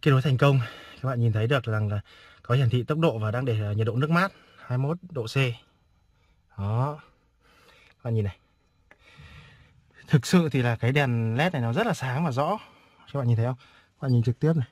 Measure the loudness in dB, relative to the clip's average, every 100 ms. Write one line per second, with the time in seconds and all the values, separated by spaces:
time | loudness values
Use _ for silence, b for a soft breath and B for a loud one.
0 | 4 2 2 4 4 4 0 B B B
1 | -6 0 0 2 0 0 0 -2 -2 -4
2 | B B B B -2 2 2 0 -2 0
3 | 0 0 -4 -2 -2 -2 -2 -2 -2 -2
4 | 2 2 0 B B B -8 -4 -4 -6
5 | -8 -8 -4 0 0 -2 b b b b
6 | _ _ _ _ _ -8 -4 -2 -2 -4
7 | b b b _ b b b b b _
8 | -4 -2 -4 -8 _ _ _ _ _ B
9 | B B B B B B B B _ _
10 | 0 0 4 2 4 0 0 0 0 2
11 | 2 2 0 0 0 0 -2 0 -2 -2
12 | -4 -2 -2 -2 -2 -4 B B B B
13 | B -4 0 0 0 -4 -12 -20 _ _
14 | 0 0 0 0 0 0 -2